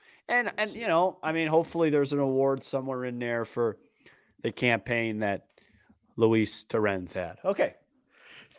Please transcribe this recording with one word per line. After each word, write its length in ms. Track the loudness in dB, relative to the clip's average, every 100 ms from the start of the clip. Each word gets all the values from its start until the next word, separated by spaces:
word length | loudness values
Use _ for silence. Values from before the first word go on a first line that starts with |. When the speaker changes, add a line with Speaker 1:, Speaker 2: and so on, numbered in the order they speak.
| _ _ -2
Speaker 1:
And, 240 | 0 0 -4
and 100 | -6
Speaker 2:
So 100 | -4
Speaker 1:
you 100 | 0
know, 320 | 2 2 0
I 80 | -4
mean, 160 | -2 2
hopefully 420 | 2 2 2 2
there's 240 | 2 2
an 60 | 0
award 440 | 2 2 2 0
somewhere 420 | -4 -6 -4 -6 -6
in 140 | -4
there 260 | -2 -2 -2
for 320 | -2 -2 -2 _ _ -20 _ _ _
the 100 | -6
campaign 680 | -2 0 0 0 -2 -2 -2
that 280 | -2 -2 -6 _ _ _ _ _ _ 2
Luis 480 | 4 4 2 -4
Torrens 500 | -4 0 0 0 -4
had. 240 | -6 -8 -6 -4
Okay. 300 | 0 -2 -4 _ _ _ _ -20 -20 -20